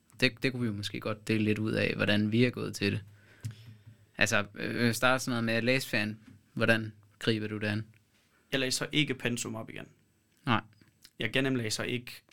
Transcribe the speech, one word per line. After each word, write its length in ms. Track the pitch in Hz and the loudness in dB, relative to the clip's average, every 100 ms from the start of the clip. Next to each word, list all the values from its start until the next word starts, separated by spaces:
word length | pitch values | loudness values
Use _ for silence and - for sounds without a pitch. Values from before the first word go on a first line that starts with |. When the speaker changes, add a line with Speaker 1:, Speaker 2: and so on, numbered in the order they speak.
| _ - | _ 0
Speaker 1:
Det, 240 | 131 - | 0 2
det 80 | 135 | -2
kunne 100 | 123 | -2
vi 60 | 120 | -2
jo 60 | |
måske 260 | 101 101 - | -4 -6 -6
godt 280 | - 107 - | -6 -4 0
dele 160 | 110 | 2
lidt 160 | 107 104 | 2 2
ud 120 | 110 | 0
af, 220 | 110 110 - | 0 0 2
hvordan 360 | 104 104 107 | 2 4 4
vi 140 | 110 123 | 4 2
er 40 | |
gået 260 | 120 113 107 | 2 -6 -2
til 160 | 101 | 0
det. 100 | 107 - - - - - - - - - - _ - | 0 -6 -16 -20 -12 -12 -12 -16 -20 -20 -20 _ -2
Altså, 280 | 110 110 101 110 | 2 2 0 -4
øh, 380 | 113 110 120 | -4 0 2
starte 300 | 113 127 131 | 2 2 2
sådan 80 | - | 0
noget 120 | 120 | -2
med 100 | 113 | 0
at 100 | 113 | 0
læse 260 | 117 131 - | 2 0 0
ferien. 300 | 120 107 107 - - _ | -2 -2 -6 -14 -20 _
Hvordan 400 | - 113 113 110 - - - | 0 4 4 0 -10 -20 -6
griber 280 | - 113 107 | -2 0 -2
du 100 | 107 | -4
det 100 | 104 | -2
an? 180 | 104 113 - _ _ _ _ _ | -2 -4 -12 _ _ _ _ _
Speaker 2:
Jeg 80 | 139 | -2
læser 260 | 131 123 - | 0 -2 -2
ikke 220 | 151 143 | 0 0
pensum 420 | 131 123 120 110 110 | 0 -2 -4 -4 -8
op 140 | 110 | -10
igen. 160 | - - _ _ _ _ _ - | -12 -16 _ _ _ _ _ 2
Speaker 1:
Nej. 160 | 113 - _ _ _ - - | 2 0 _ _ _ -18 -8
Speaker 2:
Jeg 120 | 117 | -2
gennemlæser 520 | 131 135 131 110 - | 0 0 0 -2 -2
ikke 280 | 104 123 123 - - | -2 -4 -6 -16 -20